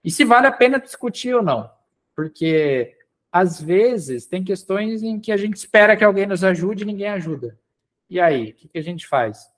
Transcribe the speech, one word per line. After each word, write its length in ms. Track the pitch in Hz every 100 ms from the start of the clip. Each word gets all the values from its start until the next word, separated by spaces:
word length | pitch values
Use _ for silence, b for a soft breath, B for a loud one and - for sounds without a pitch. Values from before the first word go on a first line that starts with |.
E 80 | 170
se 140 | 165
vale 240 | 254 240 269
a 60 |
pena 260 | 262 247 269
discutir 560 | - - 247 - 247 247
ou 80 |
não, 260 | 185 120 110 _ _ _ _ -
porque 800 | 156 _ 165 160 147 131 117 _ _ _ _
às 300 | 175 185 160
vezes 640 | 156 180 240 233 139 123 -
tem 180 | 185
questões 580 | 190 190 - 196 220 220
em 180 | 220 214
que 120 | 220
a 60 | 208
gente 180 | 208 196
espera 400 | - 214 208 208
que 80 |
alguém 240 | 208 196 196
nos 160 | 185
ajude 400 | 190 175 180 208
e 20 | 208
ninguém 220 | 202 202
ajuda. 500 | 202 165 139 120 110 _ _ _ _ _
E 100 | 180
aí, 300 | 175 135 110
o 40 |
que 140 | _ _
que 100 | 170
a 60 |
gente 240 | 156 175 -
faz? 420 | 139 113 104 -